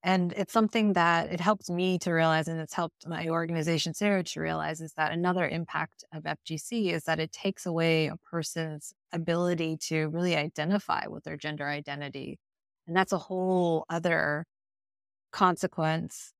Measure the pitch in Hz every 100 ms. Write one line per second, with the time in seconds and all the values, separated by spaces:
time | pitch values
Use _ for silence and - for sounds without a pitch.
0 | - 185 175 190 196 226 220 233 214 185
1 | 170 170 160 175 170 214 - 175 185 180
2 | 180 165 165 160 160 165 156 - 165 _
3 | - 165 165 165 165 165 156 165 165 156
4 | 208 196 175 160 160 160 156 160 160 -
5 | 156 170 180 180 156 156 165 156 160 _
6 | - 160 156 151 - 160 - 233 196 165
7 | - 160 160 - 196 190 - 165 165 160
8 | 156 160 _ 170 160 - 160 151 - -
9 | _ 165 165 170 175 170 160 160 - 156
10 | 156 165 180 160 151 - 156 202 - -
11 | - - 156 151 151 151 143 147 147 143
12 | 143 139 139 139 _ _ _ _ - 170
13 | 190 185 - 185 185 185 175 160 - 170
14 | 170 165 156 147 165 _ _ _ _ _
15 | _ _ _ - 190 170 185 - 160 160
16 | 170 - - _